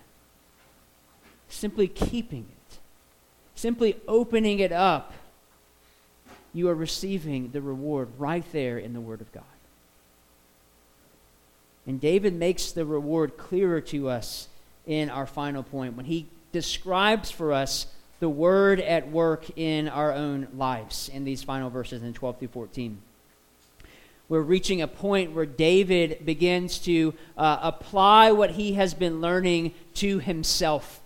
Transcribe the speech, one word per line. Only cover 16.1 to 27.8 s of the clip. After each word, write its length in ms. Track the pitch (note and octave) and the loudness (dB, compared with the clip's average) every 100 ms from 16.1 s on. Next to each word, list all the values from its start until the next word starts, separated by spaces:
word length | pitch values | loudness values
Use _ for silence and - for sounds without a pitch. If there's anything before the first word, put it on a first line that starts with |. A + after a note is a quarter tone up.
| E3 D3+ - _ | -6 -6 -18 _
describes 800 | E3+ D#3 - F#3 F#3 G#3 A3 - | -6 -4 -6 -2 2 4 2 0
for 200 | - D#3 | -4 0
us 360 | C#3 C3+ - - - - - | 0 0 -4 -8 -12 -18 -4
the 100 | E3 | -4
word 500 | C#3+ E3+ G3 G3 F#3+ | 2 4 6 6 4
at 300 | D#3+ E3 D3 | 2 0 0
work 360 | D#3+ E3 D#3 - - | 0 2 0 -6 -6
in 320 | D#3+ D#3 D3+ | -2 0 -2
our 260 | C3+ D3+ | 0 0
own 340 | C#3 D3 C#3 C3 C3 | 0 -2 -4 -6 -4
lives 540 | C3 B2 G#2 - - | -4 -4 -6 -10 -10
in 120 | C3+ | -8
these 180 | C3+ C3 | -6 -6
final 300 | - C3+ C3 | -6 -6 -6
verses 320 | B2+ A#2 B2 | -6 -8 -8
in 100 | A#2+ | -10
twelve 240 | A#2 B2+ A#2+ | -8 -8 -8
through 120 | B2 | -10
fourteen. 500 | B2 A2+ - A#2 G#2 - _ _ _ _ _ _ _ - - - _ - | -10 -10 -8 -8 -10 -18 _ _ _ _ _ _ _ -20 -20 -20 _ -2
We're 140 | D#3+ | 0
reaching 400 | D3+ F#3 G3 F#3 | 2 2 2 -2
a 60 | D3+ | -2
point 440 | - G3 G3 E3+ | -4 0 0 0
where 160 | D#3+ D3+ | -2 -4
David 760 | C3+ D#3+ F#3 F#3 F3+ E3+ D#3+ | 2 4 6 6 4 2 -2
begins 540 | D#3 D#3 F3 F3+ F3+ - | -4 0 2 2 -2 -4
to, 360 | F#3 E3 D#3+ D#3 - - | 0 2 2 -2 -10 0
uh, 220 | D#3 D3 | 2 2
apply 680 | E3 - | -2 -4